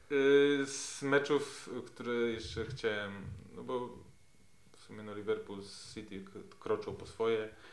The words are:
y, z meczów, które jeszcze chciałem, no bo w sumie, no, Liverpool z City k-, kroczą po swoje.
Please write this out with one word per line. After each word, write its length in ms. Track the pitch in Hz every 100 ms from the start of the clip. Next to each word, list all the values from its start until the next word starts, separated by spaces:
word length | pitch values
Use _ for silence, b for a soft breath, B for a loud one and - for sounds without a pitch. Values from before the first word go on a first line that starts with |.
| -
y, 540 | 143 135 143 143 143 139
z 360 | - - -
meczów, 680 | 139 139 143 143 - - - 123 -
które 280 | - 120
jeszcze 520 | 120 117 113 113 - 110
chciałem, 460 | - 113 104 101 101 98 - - 117
no 80 |
bo 340 | 120 127 123 - - - - - - - - -
w 20 |
sumie, 220 | - 107
no, 120 | 107 104
Liverpool 480 | 101 110 - 98
z 300 | 98 - - -
City 240 | - 95
k-, 200 | 95 104 - -
kroczą 360 | - 107 - 98
po 100 | -
swoje. 440 | - 113 113 110 - B